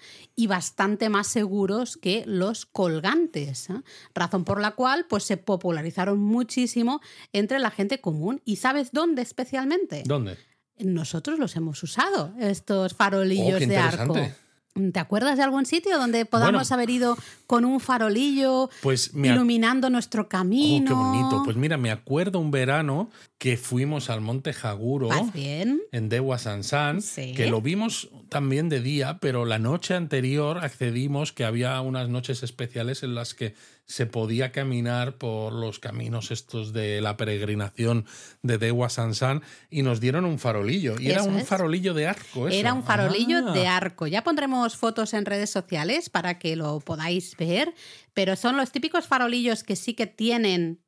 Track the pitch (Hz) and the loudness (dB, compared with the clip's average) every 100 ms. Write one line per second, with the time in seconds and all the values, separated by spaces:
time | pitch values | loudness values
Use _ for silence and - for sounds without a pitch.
0 | - - - - 220 185 - - 196 208 | -16 -20 -10 -2 0 0 -2 0 0 2
1 | 220 202 208 233 202 202 190 214 247 - | 2 0 0 0 0 0 0 0 -4 -4
2 | 180 214 - 185 190 226 - - 180 160 | -2 -2 0 0 0 -2 -6 -2 0 2
3 | 185 311 330 156 143 127 - 208 - - | 2 2 2 -2 -6 -6 -8 -10 -10 -20
4 | - - 175 190 175 202 208 208 254 302 | -8 -2 0 0 -2 0 -2 0 0 0
5 | 339 202 - 185 - 185 180 160 160 - | 0 -2 -2 -4 -2 -2 0 -2 -2 -2
6 | 190 202 208 233 240 254 240 240 233 294 | 0 2 2 2 0 0 0 0 0 -2
7 | - - - 202 208 269 233 - 196 262 | -8 -20 -4 -2 0 0 0 0 -2 -2
8 | 175 156 175 277 - 196 254 285 247 285 | -2 -2 -2 -4 -4 0 0 0 0 0
9 | 339 269 240 - 254 262 269 359 370 147 | 2 0 -4 -6 -4 -2 0 0 -2 -4
10 | 127 147 104 87 _ _ _ - 190 170 | -2 -2 -2 -8 _ _ _ -6 -2 -2
11 | 156 165 285 320 226 165 160 143 151 - | -2 -4 -4 -2 -2 -2 -6 -6 -4 0
12 | 349 392 156 226 208 196 - 196 185 - | 2 0 -4 -2 -2 -2 -2 0 0 2
13 | 202 196 190 196 185 185 127 190 165 165 | 4 4 2 2 2 4 4 4 4 2
14 | 131 160 120 - _ _ _ 190 190 175 | 0 0 0 -6 _ _ _ -2 -2 0
15 | 151 202 269 269 269 269 262 339 392 330 | 0 0 2 2 2 2 2 0 2 2
16 | 240 233 226 226 240 247 - 254 240 247 | 2 0 2 4 6 4 2 0 2 2
17 | 247 233 - - - 233 247 262 - 247 | 2 0 -6 -10 2 4 4 2 2 2
18 | 214 214 285 269 269 262 262 - 135 127 | 2 2 2 2 4 2 0 0 0 2
19 | - 143 135 247 240 233 226 262 262 240 | 0 2 4 6 4 4 4 4 2 2
20 | - 214 214 185 185 247 294 285 269 254 | 0 -4 -2 0 2 4 4 4 4 2
21 | 254 262 262 269 277 113 151 151 117 110 | 2 2 2 2 0 0 0 0 0 -2
22 | - 143 185 185 156 139 127 147 151 147 | -2 -2 0 0 0 2 2 2 0 -2
23 | 233 - - - 131 120 - 123 143 147 | -4 -10 -20 -4 -2 0 0 0 0 -2
24 | 123 110 107 131 151 - 113 101 117 139 | -4 -4 -2 -4 -4 -6 -6 -4 -2 0
25 | 117 - 233 170 139 151 220 302 440 117 | 0 0 0 -4 -6 -2 0 -2 -2 -4
26 | 110 117 135 120 110 101 98 143 147 175 | 0 0 0 -2 -4 -6 -2 0 0 -2
27 | 214 - 131 131 147 113 123 196 226 - | -4 -8 -6 0 2 2 0 0 -2 -4
28 | - - - 147 139 139 165 135 123 147 | -10 -16 -6 -2 0 0 0 0 0 -2
29 | 135 175 147 123 117 110 113 175 - 180 | -2 -2 -2 0 0 0 0 0 -2 -2
30 | 156 131 127 143 147 175 151 - 123 120 | -2 -2 0 0 0 -2 -6 -4 -2 -2
31 | 139 143 151 - 113 117 123 131 131 131 | -2 -2 -4 -2 -2 0 -2 -2 -4 -4
32 | 123 123 123 123 123 - 120 120 117 135 | -2 -4 -4 -6 -6 -8 -8 -4 -4 -4
33 | 131 120 117 - 110 - - _ - - | -6 -6 -8 -6 -8 -8 -20 _ -8 -4
34 | 117 120 110 117 131 139 135 120 120 123 | -2 -2 0 0 -2 -2 -2 -2 0 0
35 | 120 117 117 110 110 113 113 - 110 113 | -2 -4 -6 -4 -4 -4 -6 -8 -10 -8
36 | 117 117 - 113 - 117 107 110 104 104 | -4 -4 -4 -8 -8 -8 -6 -4 -2 0
37 | 104 104 107 104 104 104 98 - 117 117 | -2 -2 -2 -2 -2 -2 -4 0 2 2
38 | 110 - - - 123 110 113 120 120 - | -2 -12 -20 -6 0 2 2 2 0 0
39 | 113 104 131 147 - - - 151 131 117 | -2 0 0 0 -6 -20 -6 0 2 2
40 | 123 156 180 151 123 107 101 190 135 113 | 2 2 0 0 0 0 0 0 -2 -2
41 | 131 185 202 196 262 190 165 180 190 160 | 0 2 2 0 0 0 0 0 0 0
42 | 156 202 - 131 147 190 226 254 247 208 | 0 -2 -6 -4 0 2 2 0 2 2
43 | 190 196 240 339 240 180 180 180 185 - | 4 2 2 2 2 2 2 2 0 -4
44 | 156 196 339 302 277 254 233 - 226 220 | -2 0 0 0 0 0 0 0 -2 -2
45 | 220 214 208 202 208 196 - 160 165 302 | -2 -2 -2 -2 -2 -4 -4 -2 0 -2
46 | - 180 175 175 165 160 151 151 - 156 | 0 -2 -2 -2 -4 -2 -2 -4 -6 -6
47 | 165 180 175 - 165 190 320 - - - | -2 -4 -4 -4 0 0 0 -4 -16 -20
48 | - - 190 190 240 269 254 277 320 339 | -6 0 0 2 2 2 0 -2 -2 -2
49 | - 262 240 247 240 220 - 185 - 226 | 2 2 2 0 0 0 -2 -4 -4 -4
50 | 208 - 226 233 208 180 165 165 | -4 -2 0 2 4 2 0 -4